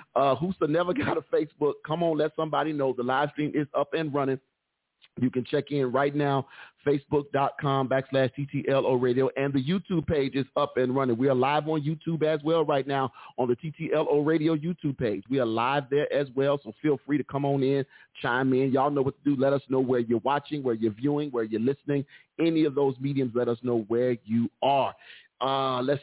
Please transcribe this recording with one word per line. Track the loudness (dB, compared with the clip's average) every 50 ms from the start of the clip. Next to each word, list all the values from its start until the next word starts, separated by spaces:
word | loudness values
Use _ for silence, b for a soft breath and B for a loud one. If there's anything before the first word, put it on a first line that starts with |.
| B B 0
Uh, | 2 4 4 2
whosoever | 2 0 -4 -2 -2 0 0 2 0 0 0 -2
<laughs> |
got | -2 -2 -2 -2
a | -4 -4
Facebook, | -2 -2 -2 -2 -2 _ -2 -2 -2 -2 -4 _
come | -6 -2 0 0
on, | 0 2 0
let | 0 -2 -2
somebody | -4 -4 -2 0 -2 0 0 -2
know. | 0 0 0 0
The | -2 -2
live | 0 0 0 0 -2 -2
stream | -4 -4 -2 0
is | -2 -4 -2 0
up | -2 -2 0 -2
and | -4 -4 -2 -2
running. | -2 0 0 -2 -4 _ _ _ _ _ _ _ _ _ _ _ _ -20 _ -6 -2
You | -2 0
can | 0 -2 -4
check | 0 -2 -2 -2 0 -2
in | 0 0 2 2
right | 2 0 2 0
now, | 0 0 2 2 0 -2 B B B B B B _ 0
facebook | 0 0 0 0 0 -2 -2 -2 0 -2
dot | 0 0 0 -2 -2
com | -2 0 0 0 0
backslash | 2 0 0 -2 0 0 2 2 2 0
T | -4 -8 -4
T | -4 -4 0
L | 2 2 2 2
O | 2 2
radio, | 2 2 2 2 2 2 0 0
and | 0 -2 0 0
the | 0 0
YouTube | 0 -2 -2 -2 -2 -2 -2 0
page | 0 0 0 0 0 0
is | -2 -4 -2 0
up | -2 -2 0 0 0
and | 0 0 2
running. | 0 0 0 0 2
We | 2 2
are | 2
live | 2 2 2 2 0 0 0
on | -4 -2 -2
YouTube | -2 -4 -4 -4 -4 -2 0 0
as | 0 0 0 0
well | 0 2 2 2
right | 2 0 0 0
now | -2 -2 -2 -2 -2 B B B B B
on | -4 0 0
the | 0
T | -2 -2 -10 -10
T | -8 -4 -2 0
L | 0 2 2
O | 2 2 2
Radio | 2 2 2 2 0 0
YouTube | 0 -2 -4 -6 -4 -4 -4 -4
page. | -2 -2 -4 -4 -4 -4 -4
We | -2 0
are | 0
live | 0 0 0 0 0 0 -2 -2 0
there | 0 0 0 0
as | 0 -2 -2 -2 -2
well, | -2 0 0 0 -2 -4
so | -12 -16 _
feel | -2 0 0 0 _
free | -4 -2 -2
to | -2
come | -4 -4 -2 0
on | 0 0 2 2
in, | 2 0 0 -2 B B B B B B -6 -4
chime | -2 0 2 2 2 2
in. | 2 2 2 2
Y'all | 2 2 2
know | 2 0 -2
what | -2 -4 _ -2
to | -2 0
do. | 2
Let | 2 2 2
us | 0 -2 -2
know | 0 0
where | 2 2 2 0
you're | 2 0 0 0
watching, | 0 0 0 0 -2 -4 -8 -4 -2
where | -2 -2
you're | 0 0 -2 -2
viewing, | 0 -2 -2 0 0 -4 -4
where | -4 -4 -4
you're | -2 -2 -2
listening. | 0 0 -2 -2 -4 -2 -2 -2 -2 B B B B B _ 0
Any | 0 2 4 2 2
of | 2 2
those | 2 2 2 0 -2
mediums, | -4 -2 0 0 -2 0 0
let | 0 0 0
us | -2 -2 -2
know | 0 0 0 0 0
where | 0 2 2 2 0 -2 _
you | 0 0 2 2 0 _ 0 0
are. | 2 2 2 0 -2 -4 B B B B B B B B -6 -4
Uh, | -2 0 0 0 -2 -2 -2 0
let's | 0 -2 -2